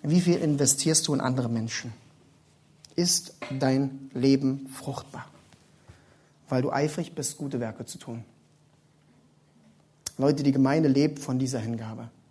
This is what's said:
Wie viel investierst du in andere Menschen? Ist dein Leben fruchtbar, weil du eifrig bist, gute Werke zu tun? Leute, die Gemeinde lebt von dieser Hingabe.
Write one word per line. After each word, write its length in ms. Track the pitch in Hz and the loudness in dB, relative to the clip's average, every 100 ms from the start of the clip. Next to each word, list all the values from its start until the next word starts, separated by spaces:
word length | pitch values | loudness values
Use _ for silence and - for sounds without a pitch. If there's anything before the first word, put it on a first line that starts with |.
Wie 160 | 147 175 | 4 4
viel 160 | 175 175 | 4 2
investierst 720 | 160 143 139 - 156 156 - | 2 2 2 2 2 2 2
du 60 | |
in 60 | 139 | 0
andere 280 | 127 127 117 | 0 0 0
Menschen? 440 | 113 110 - 120 104 - _ _ _ _ _ _ _ - | -2 -2 -6 -10 -14 -20 _ _ _ _ _ _ _ -10
Ist 400 | - 175 - - - - 135 | -2 0 0 -2 -14 -8 0
dein 500 | 135 131 139 131 - | 2 2 0 -4 -10
Leben 540 | 127 131 135 135 135 - | 2 4 4 2 -2 -8
fruchtbar, 540 | - - 131 - - - - - - _ _ - - _ _ _ _ - | -12 -8 -10 -10 -16 -18 -20 -20 -20 _ _ -20 -20 _ _ _ _ -2
weil 140 | 131 | 0
du 80 | 135 | 0
eifrig 460 | 139 151 151 165 - | 0 -2 -2 -8 -6
bist, 220 | 135 - | -8 -6
gute 200 | 143 135 | -6 -4
Werke 280 | 113 107 123 | -6 -8 -14
zu 120 | - | -14
tun? 260 | - 117 110 _ _ _ _ _ _ _ _ _ _ _ _ _ _ _ _ _ - - | -12 -12 -14 _ _ _ _ _ _ _ _ _ _ _ _ _ _ _ _ _ -12 0
Leute, 280 | 139 143 | 2 4
die 80 | 139 | 2
Gemeinde 360 | 135 135 151 156 | 4 4 6 4
lebt 300 | 139 151 151 | 4 2 0
von 220 | - 127 | -4 -2
dieser 180 | 131 127 | -2 -2
Hingabe. 500 | 110 117 110 113 117 - _ | -4 -6 -8 -12 -14 -18 _